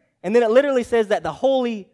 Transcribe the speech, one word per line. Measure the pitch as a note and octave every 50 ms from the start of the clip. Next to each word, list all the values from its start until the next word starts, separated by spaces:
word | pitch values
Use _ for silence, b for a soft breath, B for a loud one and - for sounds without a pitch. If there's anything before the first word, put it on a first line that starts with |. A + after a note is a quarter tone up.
| _ _ _ _ -
and | F#3 A3
then | A#3+ A#3
it | G#3+
literally | A3+ C4 C#4+ C#4+ C4+ B3 A#3
says | - A#3+ A3+ G#3+ F#3+
that | G#3 E3+ D#3+
the | D#3+
Holy, | C#3+ - B3+ C4+ C4+ C4 B3 A#3+ A3+ G3+ F#3 _